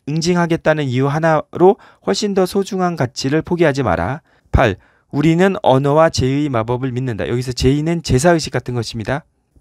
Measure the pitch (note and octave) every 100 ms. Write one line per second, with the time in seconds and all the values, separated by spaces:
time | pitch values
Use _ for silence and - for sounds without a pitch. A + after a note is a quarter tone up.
0 | - D#3+ E3 F3 E3+ E3 D#3+ D#3 C3+ B2
1 | C#3 D3+ E3 D3+ - - F#3 - - _
2 | - G3 G#3 G3 F3+ G3+ F#3+ F#3+ F3+ D#3+
3 | B2+ - C3+ D#3 - E3+ D#3+ C#3 A2+ E2
4 | F2+ D3 - _ _ - A#2+ F2+ _ _
5 | _ C#3 D#3 E3 G3 - - C3 C#3 D3+
6 | E3 - C3 C#3 D3 A#2 A2+ B2 C3 A#2+
7 | C3 G2+ D#2 B2 B2+ A#2+ C3 D3 D#3+ E3+
8 | - B2+ F3 E3+ - B2+ - A#2+ A2 A#2
9 | G#2+ C#3+ - _ _ _